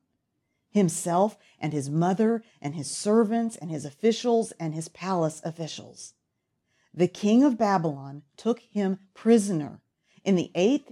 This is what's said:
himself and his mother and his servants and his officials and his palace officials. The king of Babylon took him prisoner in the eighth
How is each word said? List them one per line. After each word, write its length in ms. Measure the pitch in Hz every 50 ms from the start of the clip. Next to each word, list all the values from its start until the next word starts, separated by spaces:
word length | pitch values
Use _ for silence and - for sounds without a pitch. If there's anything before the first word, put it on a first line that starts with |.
| _ _ _ _ _ _ _ _ _ _ _ _ _ _
himself 680 | - 208 196 165 160 - - 180 170 180 196 220 - _ _ _ _
and 140 | _ - 151
his 180 | 151 147 131 139
mother 540 | 147 160 170 180 190 196 220 220 233 226 - _ _ _
and 140 | - 143 151
his 160 | 175 139 -
servants 640 | - - - 208 214 226 233 202 226 233 233 226 -
and 160 | - - 175
his 140 | 160 143 135
officials 680 | 143 - _ - 233 220 - - 247 233 226 220 - -
and 200 | - 170 156 151
his 160 | 165 160 -
palace 520 | - - 175 190 190 175 160 156 156 - -
officials. 720 | 165 160 160 160 147 - - 92 - - - - - _ _ _ _ _ _ _ _ _ _ _ _ _ _ _ _ -
The 140 | 151 180
king 360 | 175 - - 208 208 220 247 285
of 140 | 294 240
Babylon 680 | 220 226 202 196 185 165 160 139 139 135 139 139 147 - _ _
took 240 | - - 220 240 -
him 400 | _ _ _ 208 196 190 190 190 _ _ _
prisoner 640 | - - 220 233 226 196 202 185 156 147 - - - _ _ _ _ _ _ _ _ _
in 100 | 190 196
the 160 | 175 - - -
eighth 360 | 165 185 226 285 294 - -